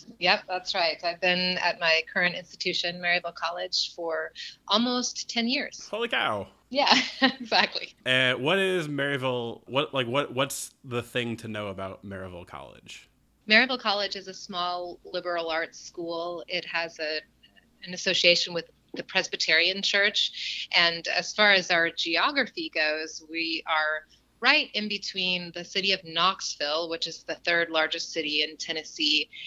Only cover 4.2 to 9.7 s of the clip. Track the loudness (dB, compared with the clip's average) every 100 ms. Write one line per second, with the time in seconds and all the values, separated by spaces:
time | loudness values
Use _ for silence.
4.2 | -6 -10 -14 -14 0 2 4 0 -4 -8
5.2 | -4 -2 0 -2 -4 -10 -10 -6 -2 0
6.2 | 0 -2 -6 _ _ 2 6 6 6 2
7.2 | 2 2 2 2 2 -2 -12 -6 2 4
8.2 | 4 2 2 2 2 0 0 -2 0 0
9.2 | 0 -2 -4 -8 -2